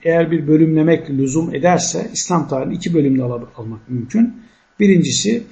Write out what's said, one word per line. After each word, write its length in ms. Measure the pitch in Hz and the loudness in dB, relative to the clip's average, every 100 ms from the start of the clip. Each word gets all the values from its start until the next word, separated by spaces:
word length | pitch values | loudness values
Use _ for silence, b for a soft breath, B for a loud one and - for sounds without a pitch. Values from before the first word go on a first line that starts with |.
eğer 280 | 165 165 165 | 0 2 2
bir 160 | 165 147 | 0 2
bölümlemek 640 | 156 160 156 160 160 - | 4 4 4 2 2 0
lüzum 440 | 135 135 151 165 | -2 0 0 -2
ederse 560 | 135 170 175 - - - | 0 2 2 0 -6 -6
İslam 360 | - - 170 143 | -8 -4 -2 -2
tarihini 260 | 135 139 | -4 -4
iki 200 | 196 180 | -6 -2
bölümde 280 | 165 139 131 | 0 2 0
al-, 240 | 123 120 117 - | -2 -6 -10 -14
almak 320 | 110 110 - | -14 -14 -8
mümkün. 540 | 123 113 214 233 B B B B _ | -8 -4 0 0 B B B B _
Birincisi, 600 | 202 180 135 120 202 233 - | 4 4 2 -2 -2 -4 -6